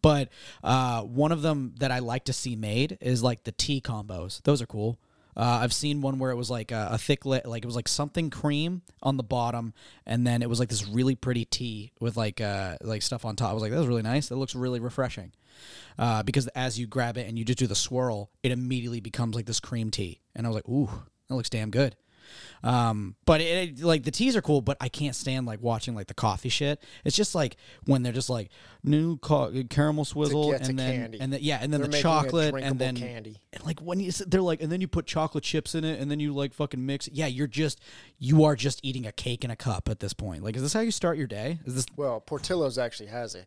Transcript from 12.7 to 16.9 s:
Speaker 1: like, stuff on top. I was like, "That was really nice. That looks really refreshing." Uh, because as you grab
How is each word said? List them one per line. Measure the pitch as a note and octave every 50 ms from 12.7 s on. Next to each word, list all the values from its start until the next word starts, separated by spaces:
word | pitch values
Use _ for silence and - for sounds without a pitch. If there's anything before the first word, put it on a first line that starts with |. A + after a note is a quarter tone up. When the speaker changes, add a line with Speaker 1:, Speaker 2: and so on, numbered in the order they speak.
| E2 - -
Speaker 1:
like, | A2 A2 G#2+
stuff | - - - A#2 -
on | A2+ G#2+
top. | G2 A#2 G2+
I | G2+
was | A2 A2
like, | G#2+ A2+
"That | D#3
was | E3 B2+
really | A#2+ A#2 A2
nice. | A2 A#2+ C#3+ C#3+ -
That | B2
looks | C3 C3+ B2+ -
really | B2+ B2 B2+ B2 A#2+
refreshing." | A2+ B2 - - C3 A#2+ - - F#2+ F2 - _ _ _ - - - - - - - - - -
Uh, | B2+ A#2+ A2+ A2 G#2+
because | G2 - C#3+ C3 A#2
as | - C3 B2+ B2+ A#2 A2+
you | A#2+
grab | A2